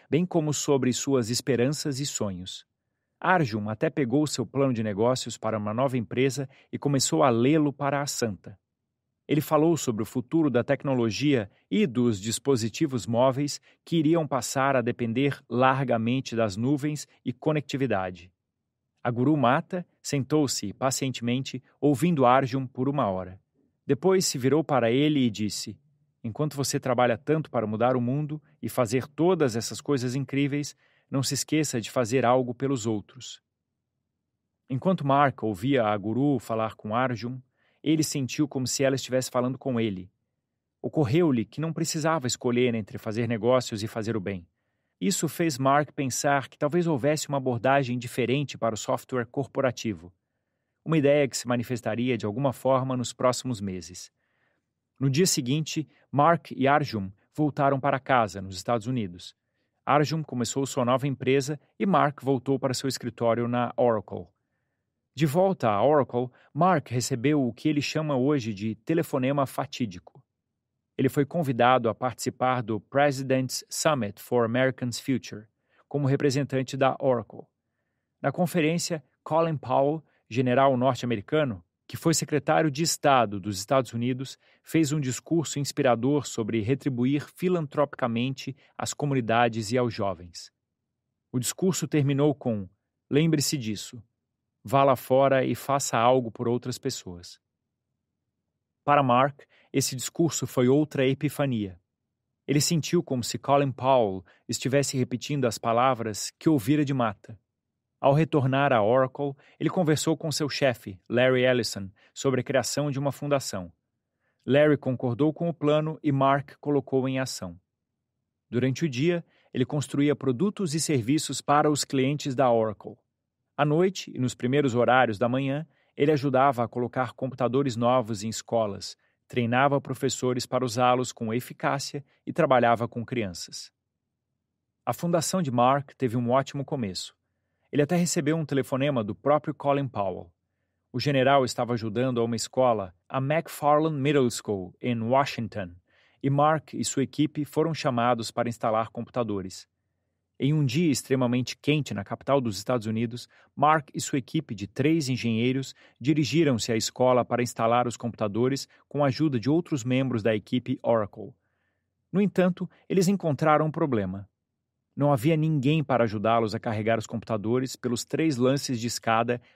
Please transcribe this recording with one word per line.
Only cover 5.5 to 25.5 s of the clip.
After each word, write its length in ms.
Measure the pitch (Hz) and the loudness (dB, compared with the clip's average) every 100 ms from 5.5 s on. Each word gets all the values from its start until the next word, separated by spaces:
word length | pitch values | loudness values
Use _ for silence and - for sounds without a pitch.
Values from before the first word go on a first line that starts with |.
| 107 | -4
uma 160 | 104 | -4
nova 240 | 113 135 127 | -2 -2 -2
empresa 500 | 101 131 135 123 135 _ - | -4 0 0 -2 -10 _ -14
e 60 | - | -6
começou 460 | 143 139 - 160 | 0 0 0 2
a 60 | 143 | 4
lê-lo 440 | 113 127 160 147 | 4 4 4 2
para 260 | 131 143 143 | 0 -4 -2
a 60 | 143 | -4
Santa. 540 | - 113 92 - 107 _ _ _ _ _ _ - | -4 -4 -4 -14 -20 _ _ _ _ _ _ -2
Ele 140 | 147 | -2
falou 360 | - 156 160 156 | 2 2 4 2
sobre 260 | - 110 | -2 -4
o 20 | 107 | -4
futuro 440 | 127 - 165 151 | -6 -2 0 2
da 140 | 120 | 2
tecnologia 840 | 110 139 147 131 113 98 147 131 95 _ - | 0 -2 0 0 0 0 2 2 0 _ -4
e 160 | 202 190 | 0 0
dos 320 | 117 120 101 | 2 0 0
dispositivos 880 | 110 107 135 127 113 - 143 127 98 | -4 -4 0 0 0 -2 -2 -2 -2
móveis 520 | 117 131 127 147 - _ _ | 2 2 0 -4 -8 _ _
que 140 | - 170 | -4 0
iriam 300 | 151 170 151 | 2 2 0
passar 480 | 135 - 139 135 131 | -4 -2 0 2 2
a 60 | |
depender 640 | 117 117 117 113 143 120 - | 0 -2 -2 0 0 -2 -4
largamente 880 | 120 131 135 131 117 113 131 - 113 | 2 2 2 0 0 0 -2 -2 -2
das 200 | 110 95 | -2 0
nuvens 520 | 123 143 151 151 - _ - | -2 0 -2 -6 -12 _ -10
e 80 | |
conectividade. 1000 | - 156 151 - 135 135 98 95 90 90 _ _ _ _ _ _ _ | -4 -2 -2 -4 -4 -2 -2 -4 -10 -20 _ _ _ _ _ _ _
A 80 | 123 | -4
guru 260 | 120 131 156 | 0 2 4
Mata 500 | 120 147 - 180 - _ | 4 2 0 -10 -10 _
sentou-se 720 | - 143 127 151 135 - 101 | -6 -4 0 2 2 -2 -8
pacientemente, 880 | - 131 - 135 120 120 127 131 127 _ - | -4 -2 -2 -4 -4 -4 -4 -4 -12 _ 0
ouvindo 460 | 143 127 175 151 123 | 2 2 2 4 6
Arjun 420 | 131 135 135 127 | 6 4 -4 -6
por 220 | - 131 | -4 -2
uma 200 | 139 107 | 0 -2
hora. 320 | 92 92 95 _ _ _ _ - | -2 -8 -14 _ _ _ _ -2
Depois 400 | 139 185 190 - | 0 4 2 2
se 120 | 139 | 0
virou 260 | 127 151 | 2 2
para 280 | 151 131 113 | 2 2 4
ele 280 | 127 151 147 | 2 2 2
e 80 | 120 | 0
disse: 500 | 101 107 | 0 -4